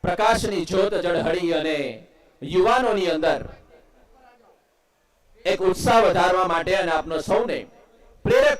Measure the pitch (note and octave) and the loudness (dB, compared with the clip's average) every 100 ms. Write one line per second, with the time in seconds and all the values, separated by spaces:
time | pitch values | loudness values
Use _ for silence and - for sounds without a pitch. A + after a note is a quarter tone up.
0 | - - A3 A3+ A3 F#3+ D#3+ F#3+ G3 G3 | -2 0 2 2 -2 -6 -4 -2 0 -2
1 | E3+ E3+ E3 F3 E3+ D#3+ D#3 D3 C3+ A2+ | -2 -2 -2 -2 -2 -2 -2 -4 -4 -10
2 | - _ _ _ C#3 F3+ G3+ B3 B3 G#3 | -18 _ _ _ -4 0 2 2 0 -2
3 | F3+ D#3+ D#3+ D3 - - - - _ _ | -2 -2 -2 -2 -6 -18 -20 -20 _ _
4 | _ _ B3+ A#3+ _ _ _ _ _ _ | _ _ -20 _ _ _ _ _ _ _
5 | _ _ _ _ - - F#4 - B3+ A3+ | _ _ _ _ -4 0 0 0 2 4
6 | G3 F#3 F#3 F#3 F3+ E3 E3 G3 F3+ D#3+ | 4 4 2 2 2 0 0 0 0 -2
7 | D#3 D#3+ D3+ G#3 A#3+ C#3 G#2 - _ _ | -2 -6 -2 -2 0 -6 -10 -20 _ _
8 | - _ - B3 D4 | -20 _ 2 4 4